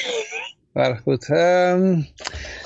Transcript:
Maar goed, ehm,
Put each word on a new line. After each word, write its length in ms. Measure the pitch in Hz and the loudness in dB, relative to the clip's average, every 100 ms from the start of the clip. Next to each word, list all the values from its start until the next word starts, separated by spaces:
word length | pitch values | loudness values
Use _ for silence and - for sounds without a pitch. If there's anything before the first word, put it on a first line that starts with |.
| 508 480 427 - - - _ | -4 -6 -6 -10 -12 -16 _
Maar 240 | - 131 117 | 0 0 0
goed, 320 | - 135 - | -2 -2 0
ehm, 720 | 156 170 180 180 180 190 175 143 - - - - - | 2 4 4 4 4 4 2 -2 -8 -12 -10 -12 -14